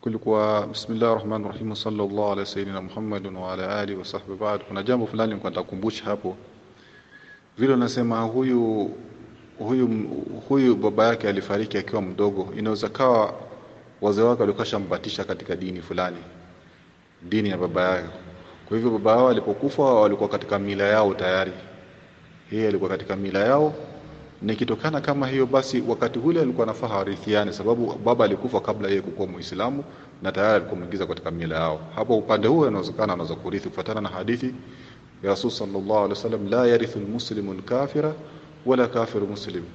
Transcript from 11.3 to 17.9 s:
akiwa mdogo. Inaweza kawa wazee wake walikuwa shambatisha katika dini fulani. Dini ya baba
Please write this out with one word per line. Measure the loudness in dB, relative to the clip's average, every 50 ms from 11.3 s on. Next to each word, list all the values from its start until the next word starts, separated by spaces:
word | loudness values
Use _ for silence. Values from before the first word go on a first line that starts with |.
| 0 -2 -2 -2 -2 -2 -2 -2 -2 -4
akiwa | -4 -2 -2 -2
mdogo. | -2 -4 -2 2 2 2 2 0 -6 -6 -6 -4
Inaweza | -2 -2 -2 -2 -2 -4
kawa | 0 2 4 6 6 6 4 2 0 -8 -12 -14 -16 -18 -18 -20 -20 -20 -20 -20 -12 -2
wazee | 0 2 4 6
wake | 6 4 6 4
walikuwa | 4 2 2 0 -2
shambatisha | -2 -2 -4 -2 -2 -4 -4 -4 -6 -6 -6 -4
katika | -4 -6 -8 -4 -6 -6
dini | -4 -4 -6 -6 -8
fulani. | -8 -6 -4 -2 -2 -2 -4 -8 -14 -16 -20 -20 -20 -20 -20 -20 -20 -20 -20 -20 -20 _ _ _ _ _ _ _ -8 -2
Dini | 0 0 2 0
ya | 0 0
baba | -2 0 2 2 2 4